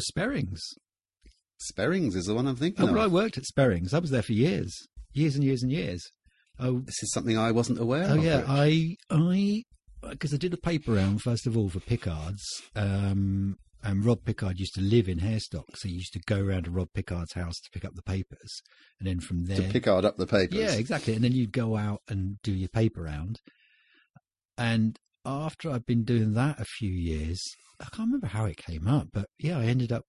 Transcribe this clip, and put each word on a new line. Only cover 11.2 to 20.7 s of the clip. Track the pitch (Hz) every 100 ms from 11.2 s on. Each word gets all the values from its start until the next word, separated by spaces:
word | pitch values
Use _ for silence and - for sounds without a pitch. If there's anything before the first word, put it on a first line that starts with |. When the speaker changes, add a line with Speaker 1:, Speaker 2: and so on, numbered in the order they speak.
Speaker 1:
first | 127 117 123
of | 113
all, | 98
for | 90
Pickard's, | - 117 90 78 80 101 - - - 107
um, | 98 98 98 98 98 98 98 95 _ _
and | 107 98
Rob | 107 117
Pickard | - 104 101 90
used | 92
to | -
live | 98 117 92
in | 85
Hairstock, | 98 110 - 82 - -
so | 98
you | 87
used | 90
to | 95 -
go | 101
round | 98 92
to | 85
Rob | 90 87
Pickard's | - - 87 82
house | 90 85 82
to | -
pick | 90
up | 90
the | 90
papers, | - 95 - - 113 - - _ _ _
and | 92
then | 87
from | - 87
there | 85 95
Speaker 2:
To | 92
Pickard | 107 113 95
up | 101 -
the | 92
papers. | 104 90 202
Speaker 1:
Yeah, | 220